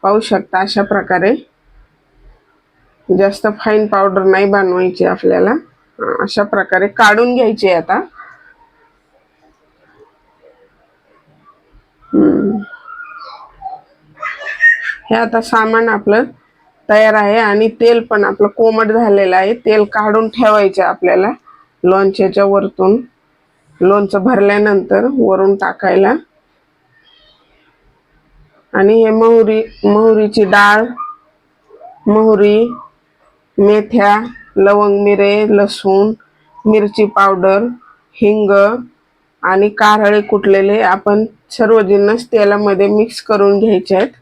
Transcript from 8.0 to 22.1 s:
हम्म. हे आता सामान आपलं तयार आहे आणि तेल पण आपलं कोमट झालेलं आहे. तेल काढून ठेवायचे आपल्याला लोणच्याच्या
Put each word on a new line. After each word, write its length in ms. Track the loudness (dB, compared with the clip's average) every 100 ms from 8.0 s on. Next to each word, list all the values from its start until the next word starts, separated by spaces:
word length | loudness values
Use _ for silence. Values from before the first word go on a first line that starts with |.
| -6 -18 -20 -20 _ _ _ _ _ _ _ _ _ _ _ _ _ _ _ _ -20 _ _ _ _ _ _ _ _ _ _ _ _ _ _ _ _ _ _ _ -6
हम्म. 420 | 0 0 0 -4 -6 -12 -20 -20 -20 -20 -20 -20 -20 -20 _ -18 -18 _ _ _ _ -14 -14 -14 -2 -2 -2 -6 -14 -4
हे 60 | -4
आता 240 | -2 -4
सामान 480 | -2 -2 0 0 0
आपलं 360 | -2 0 -2 -2 -10 _ _ _ _ 0
तयार 260 | 2 4
आहे 240 | 2 0 0
आणि 300 | 0 0 -2
तेल 320 | 0 2 2
पण 240 | 0 -2
आपलं 220 | -2 0 -2
कोमट 400 | 0 0 0 0
झालेलं 500 | 0 2 2 2 0
आहे. 180 | 0
तेल 300 | -2 0 0
काढून 440 | 0 -2 0 0 -2
ठेवायचे 540 | 0 2 2 2 0
आपल्याला 480 | -4 -2 0 0 -2 -6 _ _ _ _
लोणच्याच्या 600 | 0 2 0